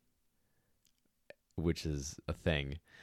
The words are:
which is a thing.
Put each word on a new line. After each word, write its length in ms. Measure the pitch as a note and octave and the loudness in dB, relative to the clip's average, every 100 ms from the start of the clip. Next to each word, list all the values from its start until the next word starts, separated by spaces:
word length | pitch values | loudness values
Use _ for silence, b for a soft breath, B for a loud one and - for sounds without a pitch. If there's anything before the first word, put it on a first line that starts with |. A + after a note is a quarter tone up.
| _ _ _ _ _ _ _ _ _ _ _ _ - - _ - | _ _ _ _ _ _ _ _ _ _ _ _ -20 -20 _ 0
which 300 | E2 D#2+ D#2+ | 2 2 0
is 340 | D2 C#2+ - - | 0 -2 -6 -6
a 60 | |
thing. 460 | - - D2+ C#2 - B B | -2 2 2 0 -4 B B